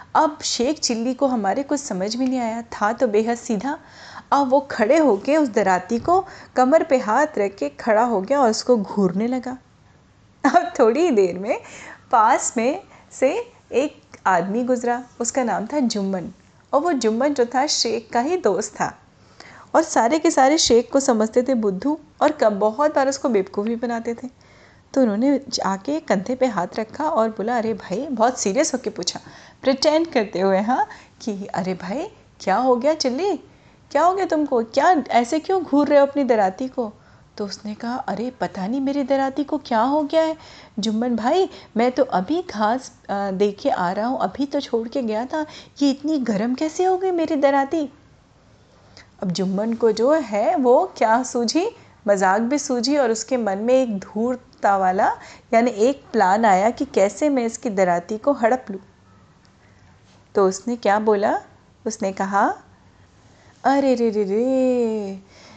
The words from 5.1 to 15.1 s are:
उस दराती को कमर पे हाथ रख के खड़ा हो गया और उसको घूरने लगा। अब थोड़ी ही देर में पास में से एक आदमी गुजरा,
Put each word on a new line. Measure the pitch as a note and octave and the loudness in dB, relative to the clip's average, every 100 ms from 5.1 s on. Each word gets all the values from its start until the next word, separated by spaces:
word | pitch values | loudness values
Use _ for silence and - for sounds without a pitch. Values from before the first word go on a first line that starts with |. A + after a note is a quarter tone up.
| G3 C4 D#4 | 2 2 0
उस | C#4 | 2
दराती | G#3+ F#3+ F3+ F3+ A#3 | 2 2 2 0 -2
को | E4 F#4 F#4+ - - - | 2 0 0 -10 -6 0
कमर | B3+ D#4+ | 4 4
पे | D#4+ C4 | 4 0
हाथ | G3+ A#3 D4+ - | 2 0 0 -2
रख | G3+ - | -4 -4
के | C#4+ | -8
खड़ा | - - G#3+ | -4 0 2
हो | A#3+ G#3 | 2 0
गया | F#3+ C#4+ | 0 2
और | A#3+ | 2
उसको | A3 - A#3+ | 2 2 0
घूरने | F#3+ G3+ F#3 F3+ A#3 | 0 0 0 0 -2
लगा। | B3+ B3 B3+ _ _ _ _ _ _ _ _ C#4 | -4 -6 -14 _ _ _ _ _ _ _ _ 0
अब | E4+ F4 - | 2 0 2
थोड़ी | A#3+ C4 | 2 4
ही | F4 | 2
देर | G#3+ F#3 F3+ | 2 2 0
में | G#3 G#4 - - - - - | -6 -6 -8 -20 -20 -18 0
पास | A#3 A3 D4+ - A#3 | 2 4 2 0 -2
में | A#3+ F4+ - - - | -2 -2 -8 -20 -14
से | - C4 G4+ A#4+ - - | -2 0 0 -8 -14 -6
एक | A#3 D4 - _ - F#3+ | -2 -2 -6 _ -6 0
आदमी | F3+ F#3+ A3+ | 0 0 -2
गुजरा, | B3 B3 A#3+ A#3+ B3+ | -2 -2 -2 -4 -6